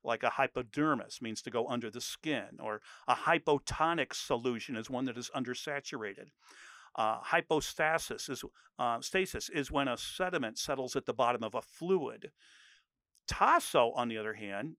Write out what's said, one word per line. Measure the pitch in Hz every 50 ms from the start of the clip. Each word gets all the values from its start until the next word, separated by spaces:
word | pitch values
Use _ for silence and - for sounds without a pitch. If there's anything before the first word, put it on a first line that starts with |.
| -
Like | 135 117 110 -
a | 120
hypodermis | - - 139 127 _ 127 123 110 - 143 151 156 147 117 104 - - -
means | 120 113 107 - -
to | 123
go | 117 117 117
under | 127 123 120 120 110
the | 107 120
skin, | - - - - - 156 147 117 101 - - -
or | - 110 107 107 - - - - -
a | - 123
hypotonic | - - 156 170 160 - 165 151 139 - - - - 156 165 170 165 131 - -
solution | - - - 139 120 117 127 120 110 - - 127
is | 113 113 -
one | 131 123 135
that | 131 110
is | 120 120 - -
undersaturated. | 143 123 120 123 - - 156 143 143 135 - - 123 107 101 101 - - - _ _ _ - - - - - - - - - _
Uh, | - 113 107 113 113
hypostasis | - - - 170 165 _ 160 151 - - - - 160 156 160 160 - - 117 - -
is, | - 131 - - - _ - _ - _ -
uh, | 131 120 117 -
stasis | - - - 190 190 180 - 110 - -
is | - 156 139 -
when | 156 143 139
a | 135 120
sediment | 110 - - - - 185 180 180 170 127 110 117
settles | - - - 139 131 127 123 -
at | 139 -
the | - 117
bottom | 120 127 120 123 113 113
of | 110 120
a | 117
fluid. | - - - - 165 180 190 180 139 120 113 110 - - _ _ _ - - - - - - _ _ _ _ _ _ _ _ _ _
Tasso, | - - - 196 254 320 339 - - - 147 120 117
on | - 127 120
the | 120 113
other | 110 107 110 107
hand, | 107 107 101 98 101 113 160 160